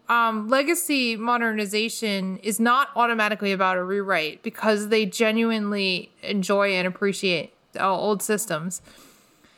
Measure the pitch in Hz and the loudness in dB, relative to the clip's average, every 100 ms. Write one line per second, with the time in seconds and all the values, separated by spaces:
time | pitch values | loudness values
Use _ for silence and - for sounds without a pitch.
0 | - 233 233 220 214 262 285 339 - 285 | 0 2 2 0 0 2 2 0 0 0
1 | 247 220 233 240 233 214 202 214 226 - | 0 -2 -2 0 0 0 -2 0 -2 -2
2 | 220 196 190 190 208 214 233 254 269 220 | -2 -2 -2 -4 -4 0 4 4 2 0
3 | 233 226 214 214 202 190 190 185 180 202 | 0 2 0 0 -2 2 2 0 -2 -2
4 | 196 180 156 - 226 - 220 214 208 220 | 0 0 -2 -6 -12 -2 0 0 2 0
5 | 214 - 220 220 226 226 208 202 190 180 | 0 0 0 2 0 0 -2 -2 0 -2
6 | - _ - 202 185 202 202 185 185 180 | -6 _ -6 -4 0 2 2 2 -2 0
7 | 202 190 196 170 - _ _ - 190 185 | -2 0 0 0 -4 _ _ -2 0 0
8 | 202 208 - 214 - 160 170 - - - | 0 -2 0 -2 -2 -4 -4 -10 -14 -20
9 | - - _ _ _ | -20 -20 _ _ _